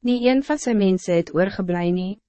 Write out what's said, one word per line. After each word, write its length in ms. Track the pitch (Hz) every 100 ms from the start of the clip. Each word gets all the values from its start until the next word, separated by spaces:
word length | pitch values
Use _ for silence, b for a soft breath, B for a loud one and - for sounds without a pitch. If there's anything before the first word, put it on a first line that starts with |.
Nie 140 | 240 247 240
een 160 | 262
van 140 | 277 302
sy 140 | - 220
mense 380 | 196 185 - 170
het 140 | 170
oorgeblij 600 | 156 185 - 180 175 175 180
nie. 220 | 185 208